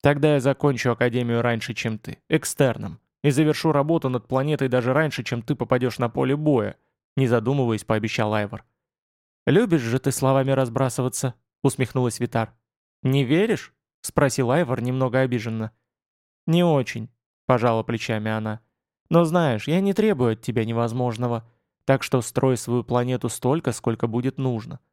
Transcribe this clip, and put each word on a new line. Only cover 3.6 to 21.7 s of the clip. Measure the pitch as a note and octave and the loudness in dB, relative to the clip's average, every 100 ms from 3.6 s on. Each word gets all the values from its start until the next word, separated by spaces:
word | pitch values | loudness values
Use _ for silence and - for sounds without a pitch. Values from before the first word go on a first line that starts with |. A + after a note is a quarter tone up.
| D#3+ | 0
работу | D3 D3 E3 C#3 | 0 2 0 0
над | B2+ - | -4 -2
планетой | C3 C#3+ D3+ C3+ | -2 0 0 0
даже | B2+ A#2+ | 0 2
раньше, | C3+ D#3 - | 2 0 -2
чем | A#2 B2 | -6 -6
ты | - | -4
попадешь | D3 A#2 B2+ B2 - | -4 0 2 0 -2
на | A#2+ | -4
поле | B2 C3 C#3+ | 0 -2 0
боя», | D#3 C3+ G2+ - _ _ _ - | 2 2 0 -8 _ _ _ -2
не | C3 | 2
задумываясь, | A#2+ A2 C#3 A#2+ A2 | 2 2 0 0 -2
пообещал | - A2 G#2+ - G#2+ | 0 -2 0 -2 0
Айвор. | G#2+ G#2 G2 _ _ _ _ _ _ _ _ - | 0 -2 -8 _ _ _ _ _ _ _ _ 2
«Любишь | D3+ A#3 E3 | 2 4 2
же | A#2 B2+ | 2 0
ты | - | 0
словами | - C3+ C3+ C3+ | 0 2 2 2
разбрасываться», | C3+ B2+ A#2 C3 - B2 - C3 - _ _ | 0 0 0 -2 0 -4 -2 -6 -6 _ _
усмехнулась | C#3 - B2+ C3 B2 - | -2 0 -2 0 -2 -2
Витар. | A#2+ A#2+ A2 _ _ _ _ _ | -4 -2 -4 _ _ _ _ _
«Не | C3 C#3 | 0 0
веришь?» | A#2+ D#3 A3 F#3+ - _ _ _ | 2 2 2 -2 -6 _ _ _
спросил | - - C3+ - A#2+ | -6 0 0 2 0
Айвор | C#3+ D3 B2 | 2 0 -2
немного | B2 B2+ C3 B2 | -2 -2 0 0
обиженно. | C3 B2 A2+ A2+ A2 _ _ _ _ _ _ _ - | 0 -2 -4 -6 -8 _ _ _ _ _ _ _ 0
«Не | E3+ | 2
очень», | F3 D3 A#2+ - A2 _ _ _ - | 4 2 0 -8 -12 _ _ _ 0
пожала | B2+ A#2+ A2+ | 2 4 0
плечами | - A#2 - A2 G#2+ | -2 -4 -2 -4 -2
она. | A2 G#2+ G#2+ _ _ _ _ _ | -4 -4 -8 _ _ _ _ _
«Но | E3 | 2
знаешь, | E3 F3 D#3+ A2 - | 4 2 2 0 0
я | E3+ | 0
не | G3 | 0
требую | G3 G#3+ D#3 B2 | 2 0 2 0
от | A2 | 0
тебя | - A#2 | -4 -2
невозможного, | A2+ A#2 A#2 A#2+ B2 A2+ B2 A#2 - _ _ | -2 -2 -2 -2 -4 -2 -4 -4 -8 _ _